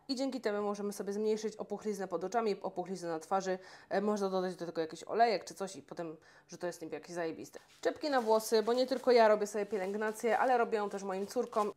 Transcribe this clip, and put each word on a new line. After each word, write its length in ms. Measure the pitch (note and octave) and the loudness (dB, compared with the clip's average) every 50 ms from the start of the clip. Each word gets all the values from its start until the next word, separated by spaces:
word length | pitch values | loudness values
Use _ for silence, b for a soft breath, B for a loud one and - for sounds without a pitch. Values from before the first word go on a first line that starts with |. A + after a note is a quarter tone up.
| _ | _
i 80 | - C4+ | -8 -4
dzięki 260 | A#3+ C4+ C4+ C4 A#3+ | -2 -2 -4 -4 -2
temu 200 | - G#3+ G#3 G#3 | -2 -2 -2 0
możemy 320 | G#3 G3+ G3+ G#3 G3+ G3+ G3 | -2 -2 -2 -2 -4 -6 -6
sobie 200 | - F#3+ G3 G3+ | -6 -6 -4 -4
zmniejszyć 420 | G#3 A3 G#3+ A3 G#3+ A3 G#3+ G#3 | -2 0 0 0 0 -2 -6 -6
opuchliznę 520 | - G3 - G#3 G3 - G#3+ G3+ F#3+ F#3+ | -6 -8 -8 -8 -6 -4 -6 -4 -4 -6
pod 160 | F#3+ F3 E3 F3+ | -4 -4 -4 -4
oczami, 380 | F#3 A#3+ A#3 A3+ G#3 F#3+ G3 | -2 0 0 0 0 -2 -2
opuchliznę 480 | - F#3+ - F3+ F3 F3 F#3+ E3+ F3 E3+ | -4 -6 -6 -6 -8 -6 -8 -6 -4 -6
na 100 | E3 D#3+ | -6 -6
twarzy. 400 | D#3+ - F#3+ G3 F3+ F#3 F#3 F#3 B B B B B B | -4 -2 -2 0 0 -2 -2 -4 B B B B B B
E, 120 | - G3 | -2 0
można 280 | G3+ G#3 G#3+ G3+ G3 F#3+ | 0 0 0 0 0 0
dodać 260 | F#3+ F#3 F3+ F#3 F3 | 0 0 -2 -2 -4
do 100 | - F3 | -6 -8
tego 160 | E3+ E3+ E3 | -6 -4 -4
jakiś 220 | D#3+ D#3+ E3+ - - | -4 -4 -6 -12 -8
olejek 420 | - D#3+ G#3+ A#3 A#3+ G3+ E3 - | -4 2 2 4 4 2 0 -4
czy 80 | - E3 | -8 -10
coś 220 | - G3 F#3 - | -8 -10 -8 -8
i 60 | D3+ | -14
potem, 360 | - - F3+ - E3+ D#3+ D#3+ D#3+ B B B B B | -14 -12 -10 -8 -8 -8 -10 -14 B B B B B
że 100 | _ F3 | _ -12
to 100 | - F3+ | -8 -6
jest 140 | F3 E3+ - | -6 -6 -8
niby 140 | E3 D3+ D#3 | -10 -10 -10
jakieś 160 | C#3+ D3 F3 F3 | -10 -10 -10 -6
zajebiste. 440 | F3 E3 D#3+ - - C3+ - - - - _ - - | -4 -4 -4 -6 -8 -12 -14 -16 -18 -20 _ -18 -2
Czepki 280 | - - - - D#4 D4+ | -2 -2 -2 0 -2 0
na 120 | C#4 B3+ | 2 2
włosy, 420 | A3+ A3 A3 A3 A3 - A#3 A3 G#3+ | 4 4 4 4 4 4 2 4 4
bo 100 | A3+ A#3+ | 4 2
nie 140 | B3+ B3+ | 2 2
tylko 240 | B3+ C4+ A#3 - C4 | 2 0 2 4 6
ja 160 | B3+ A#3 A3 | 8 10 10
robię 200 | G#3+ G#3+ G3+ G#3 | 10 8 6 4
sobie 180 | G#3 - G#3 G3+ | 0 -2 -2 -2
pielęgnację, 760 | G#3 A3+ G3 F#3 G3 G3+ G#3+ G#3+ A3 G#3+ - A#3+ A3+ G#3+ - | -2 -2 -2 -2 -2 -2 -2 -2 -2 -2 0 2 2 4 4
ale 180 | A#3 C4 B3 | 4 4 4
robię 200 | A#3+ A#3 G3+ A3 | 4 4 2 0
ją 120 | G#3+ G#3 G3+ | -2 -2 -2
też 140 | G#3 G3 G3 | -4 -6 -6
moim 240 | G3 F#3 F#3+ G3 | -4 -4 -4 -6
córkom. 440 | G3 - B3 A#3 A#3+ - A3 G#3+ G3+ - | -4 -2 -4 -4 0 0 0 0 0 -4